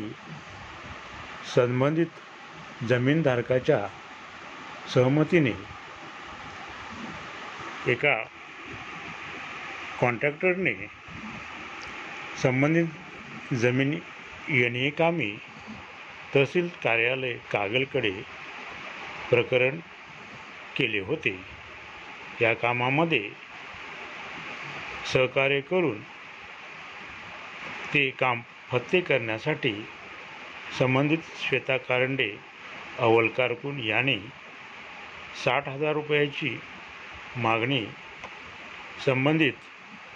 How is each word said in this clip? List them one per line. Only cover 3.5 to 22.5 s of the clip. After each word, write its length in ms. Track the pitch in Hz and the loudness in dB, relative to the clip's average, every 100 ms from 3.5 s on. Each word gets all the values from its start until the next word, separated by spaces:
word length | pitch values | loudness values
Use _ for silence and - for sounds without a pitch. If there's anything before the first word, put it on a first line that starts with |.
| 127 123 135 101 - - - - - - - - - - | 4 6 4 2 -6 -14 -14 -14 -14 -14 -14 -14 -12 2
सहमतीने 580 | 135 127 147 151 180 135 92 101 - - - - - - - - - - - - - - - - - - - - - - | 6 8 8 8 6 6 2 -6 -14 -14 -14 -14 -14 -14 -14 -14 -12 -12 -12 -12 -10 -10 -10 -10 -10 -10 -10 -10 -4 0
एका 280 | 123 147 117 110 - - - - - - - - - - - - - - - - - | 2 4 2 -2 -12 -16 -14 -12 -12 -12 -12 -12 -12 -10 -10 -10 -10 -10 -10 -10 0
कॉन्ट्रॅक्टरने 760 | 123 117 147 151 185 180 175 98 104 - - - - - - - - - - - - - - - | 2 4 0 2 2 4 2 0 -6 -14 -14 -12 -10 -10 -12 -12 -12 -12 -12 -10 -10 -10 -10 0
संबंधित 1080 | 135 127 143 165 170 151 - - - - - | 2 6 6 6 2 -2 -14 -14 -14 -12 -4
जमीन 400 | 131 120 127 135 160 - - - - - | 2 4 6 2 0 -6 -14 -14 -12 0
येणे 400 | 139 120 120 135 | 4 4 4 0
कामी 420 | 147 165 170 110 107 - - - - - - - - - 139 | 4 4 4 0 -4 -10 -16 -14 -14 -14 -16 -16 -16 2 4
तहसील 320 | 135 180 175 - | 6 4 0 0
कार्यालय 500 | 123 113 117 131 131 120 - | 2 6 4 2 -2 -4 -2
कागलकडे 600 | 110 101 120 135 139 113 95 131 - - - - - - - - - - | 0 2 2 2 2 2 0 -6 -12 -12 -12 -12 -12 -12 -12 -12 -10 4
प्रकरण 500 | 120 120 127 127 165 - - - - - - - - - - | 4 6 6 4 2 -8 -16 -18 -16 -16 -16 -16 -16 -8 0
केले 220 | 127 107 | 0 0
होते. 360 | 95 156 123 92 92 - - - - - - - - - | 0 0 0 -2 -6 -16 -16 -16 -16 -16 -14 -14 -10 2
या 120 | 113 | 4